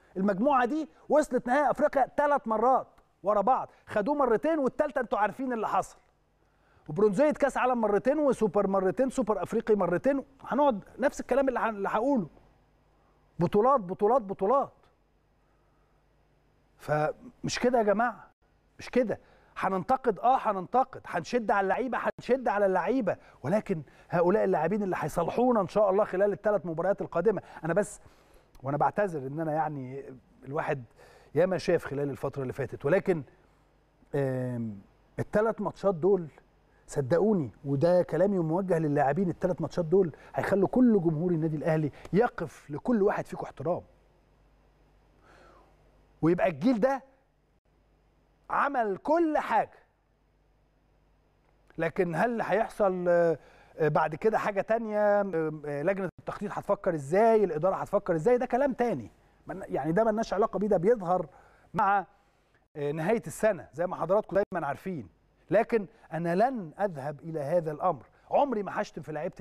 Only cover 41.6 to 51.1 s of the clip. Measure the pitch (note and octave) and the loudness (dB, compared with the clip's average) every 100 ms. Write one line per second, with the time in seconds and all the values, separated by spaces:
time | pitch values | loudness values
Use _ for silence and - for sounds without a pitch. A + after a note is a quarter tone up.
41.6 | D#3+ D#3 D3 - - F#3 A#3+ - E3 - | 0 0 -2 -6 -2 2 2 -2 -10 -12
42.6 | - C#3+ - A3+ G3+ E3+ - F3+ - - | -12 -6 0 2 2 0 -6 -10 -12 -6
43.6 | C#3+ D3+ - _ _ _ _ _ _ _ | -4 -4 -8 _ _ _ _ _ _ _
44.6 | _ _ _ _ _ _ _ - - - | _ _ _ _ _ _ _ -20 -20 -20
45.6 | _ _ _ _ _ _ D#3 F3 G3 C#3 | _ _ _ _ _ _ 2 2 2 2
46.6 | G#3+ A3+ C4 C4+ - _ _ _ _ _ | 2 2 2 0 -8 _ _ _ _ _
47.6 | _ _ _ _ _ _ _ _ - F#3 | _ _ _ _ _ _ _ _ -6 -2
48.6 | C4+ C4+ G#3+ F#3 - E4 D#4+ D4 - A3 | 0 0 -2 -2 0 2 2 0 0 0
49.6 | D3+ - _ _ _ _ _ _ _ _ | 0 -6 _ _ _ _ _ _ _ _
50.6 | _ _ _ _ _ | _ _ _ _ _